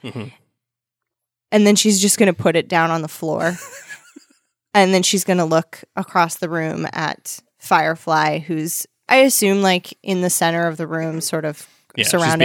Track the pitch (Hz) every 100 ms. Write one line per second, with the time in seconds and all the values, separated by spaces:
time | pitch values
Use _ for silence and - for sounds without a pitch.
0 | 123 120 110 - _ _ _ _ _ _
1 | _ _ _ _ - 214 208 208 214 196
2 | 196 - 202 170 170 165 - 170 165 165
3 | 156 - 165 165 165 180 - - - -
4 | _ - _ _ _ _ _ 208 185 190
5 | - 190 190 180 160 160 - - - -
6 | 185 185 165 - 165 165 160 165 160 -
7 | 156 - - - _ _ - 175 156 165
8 | - 156 151 151 156 160 165 - - _
9 | - 262 269 - 202 196 190 180 - -
10 | - 185 180 - 165 170 170 156 165 160
11 | 160 160 - 160 156 147 - _ _ -
12 | 208 180 160 160